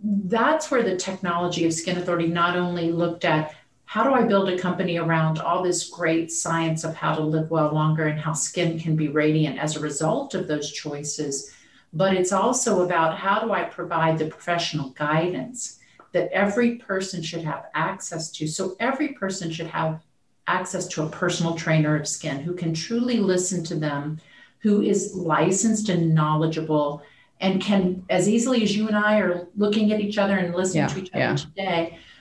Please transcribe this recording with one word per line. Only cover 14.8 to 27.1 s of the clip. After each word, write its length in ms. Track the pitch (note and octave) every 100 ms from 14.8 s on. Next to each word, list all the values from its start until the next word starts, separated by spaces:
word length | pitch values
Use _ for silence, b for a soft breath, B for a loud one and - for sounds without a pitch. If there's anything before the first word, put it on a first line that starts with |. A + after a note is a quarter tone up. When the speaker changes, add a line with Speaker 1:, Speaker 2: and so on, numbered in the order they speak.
| C3
Speaker 1:
guidance 880 | - D3+ D#3+ F3+ - - - - - b b -
that 200 | F3+ F3+
every 440 | F#3 G3+ A#3+ A#3 A#3
person 480 | - F#3+ F#3+ E3+
should 200 | D#3 E3
have 220 | D#3 C3+ -
access 560 | D3+ F#3 F#3+ - D#3+ -
to. 160 | - D#3
So 280 | F3 F#3+ -
every 300 | A#3+ C4+ D4
person 400 | - F#3+ F#3+ E3
should 160 | D#3+ D#3+
have 340 | E3 D#3+ D#3 - _ _ _ -
access 420 | F3+ F#3 F3+ -
to 160 | -
a 60 | D#3
personal 460 | - F3+ - E3 D#3+
trainer 400 | D#3+ D#3+ D3+ D3+
of 120 | -
skin 320 | - D#3 C#3
who 120 | E3+
can 200 | F3 E3 D#3+
truly 420 | - A#3 B3 A3+
listen 460 | F#3 F3+ - F3
to 120 | D#3+ D#3
them, 440 | D3+ C#3+ D3+ D#3 B B B B
who 220 | G#3+ G3+
is 320 | G#3 F#3+ - F#3
licensed 760 | E3 D3 F3 G3 A#3 G#3 -
and 240 | E3+ E3
knowledgeable, 880 | D#3 D3+ D#3 D#3+ D#3+ D#3 D3+ C#3+ D3 B